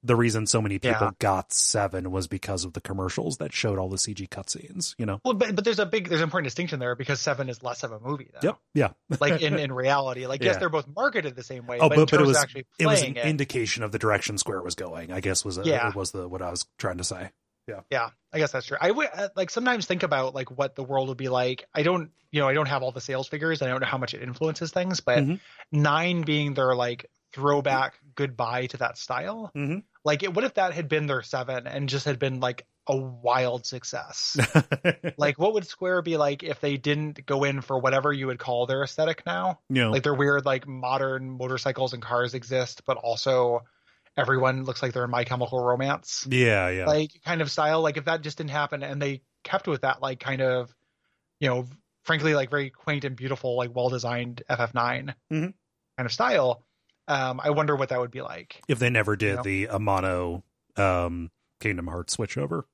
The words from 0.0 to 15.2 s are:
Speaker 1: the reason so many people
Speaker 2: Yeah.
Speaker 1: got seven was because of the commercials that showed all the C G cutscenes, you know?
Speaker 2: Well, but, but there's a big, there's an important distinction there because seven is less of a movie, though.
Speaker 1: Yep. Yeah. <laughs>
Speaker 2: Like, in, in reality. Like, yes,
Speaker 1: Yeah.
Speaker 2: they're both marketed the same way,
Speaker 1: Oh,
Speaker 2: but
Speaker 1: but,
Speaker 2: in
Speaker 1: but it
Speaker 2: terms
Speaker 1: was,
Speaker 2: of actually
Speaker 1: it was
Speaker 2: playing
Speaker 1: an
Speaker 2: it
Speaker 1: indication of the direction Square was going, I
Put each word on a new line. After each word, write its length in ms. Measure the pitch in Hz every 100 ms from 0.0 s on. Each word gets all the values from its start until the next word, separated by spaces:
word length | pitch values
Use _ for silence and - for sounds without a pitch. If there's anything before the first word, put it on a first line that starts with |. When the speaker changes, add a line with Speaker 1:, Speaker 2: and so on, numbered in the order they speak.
Speaker 1:
the 140 | 120 120
reason 280 | 120 110 107
so 160 | 113
many 160 | 107 98
people 300 | 123 113 110
Speaker 2:
Yeah. 40 | 101
Speaker 1:
got 340 | 104 95 95
seven 580 | - - 110 101 92 92
was 160 | 92 87
because 380 | 95 - 95 87
of 80 |
the 80 | 82
commercials 560 | - 98 92 - 87 69
that 160 | 76
showed 260 | - 113 98
all 80 | 92
the 100 | 95
C 160 | -
G 140 | 104 95
cutscenes, 680 | - 98 - - 185 170 -
you 80 | 110
know? 160 | 98
Speaker 2:
Well, 120 | 262 220
but, 200 | 220 196
but 80 |
there's 160 | 208 208
a 60 | 196
big, 240 | 220 175
there's 100 | 165
an 60 | 160
important 220 | 180 143
distinction 320 | - 175 147
there 160 | 123 123
because 260 | 127 139
seven 260 | - 135 131
is 160 | 117
less 200 | 127 123
of 100 | 127
a 60 | 110
movie, 280 | 120 143 -
though. 120 | - 175
Speaker 1:
Yep. 80 | - _
Yeah. 160 | 147 117 - _
<laughs> 100 | 143
Speaker 2:
Like, 200 | 147 160
in, 160 | 156 147
in 140 | 143
reality. 560 | 127 131 143 135 127 127
Like, 160 | 135
yes, 120 | 117 -
Speaker 1:
Yeah. 40 |
Speaker 2:
they're 100 | 175
both 180 | 151 139
marketed 440 | 156 269 240 151 127
the 60 |
same 220 | 120 131 120
way, 120 | 123
Speaker 1:
Oh, 80 | 160
Speaker 2:
but 80 | 147
Speaker 1:
but, 0 |
Speaker 2:
in 40 | 156
Speaker 1:
but 60 |
it 40 | 151
Speaker 2:
terms 100 | 143
Speaker 1:
was, 100 | 127
Speaker 2:
of 60 |
actually 240 | 143 139 131 _
Speaker 1:
it 80 | 160
was 120 | 202
Speaker 2:
playing 180 | 139 131
Speaker 1:
an 60 | 131
Speaker 2:
it 40 |
Speaker 1:
indication 540 | 156 139 127 110 -
of 100 | 110
the 60 | 104
direction 380 | 110 104 - 104
Square 260 | - 98
was 120 | 90 90
going, 380 | 92 82 85
I 80 | 90